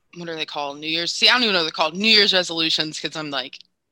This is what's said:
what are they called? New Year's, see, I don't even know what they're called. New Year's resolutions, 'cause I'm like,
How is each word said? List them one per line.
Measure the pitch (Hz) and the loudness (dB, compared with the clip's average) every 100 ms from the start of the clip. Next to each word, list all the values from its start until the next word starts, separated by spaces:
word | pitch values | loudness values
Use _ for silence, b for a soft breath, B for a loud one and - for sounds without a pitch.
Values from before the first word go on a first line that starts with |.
| _ 175 | _ -12
what | 170 | -8
are | 160 | -8
they | 151 | -6
called? | 151 143 147 | -6 -6 -6
New | 156 | -4
Year's, | 165 165 | -2 -2
see, | - 214 | 0 2
I | |
don't | 247 | 4
even | 226 | 4
know | 180 | 2
what | |
they're | 160 | 0
called. | - 160 180 | 0 -2 2
New | 220 | 4
Year's | 214 196 | 6 6
resolutions, | 185 170 165 160 165 156 - | 2 0 0 0 0 -2 -6
'cause | 156 156 | -6 -6
I'm | 151 | -4
like, | 139 135 - _ _ _ | -4 -6 -12 _ _ _